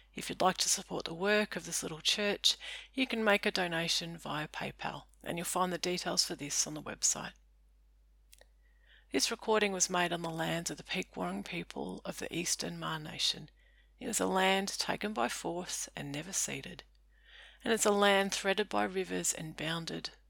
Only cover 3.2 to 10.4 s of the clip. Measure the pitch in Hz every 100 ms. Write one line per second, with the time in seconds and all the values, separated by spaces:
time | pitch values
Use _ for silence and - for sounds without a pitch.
3.2 | 214 202 214 196 175 165 165 - 170 170
4.2 | 143 147 156 - - - - 143 - _
5.2 | - 170 175 180 180 170 180 180 175 175
6.2 | - 170 147 - - 151 151 - - -
7.2 | - - _ _ _ _ _ _ _ _
8.2 | _ - - _ _ _ _ - _ -
9.2 | - - - 214 202 185 - 180 170 170
10.2 | 165 165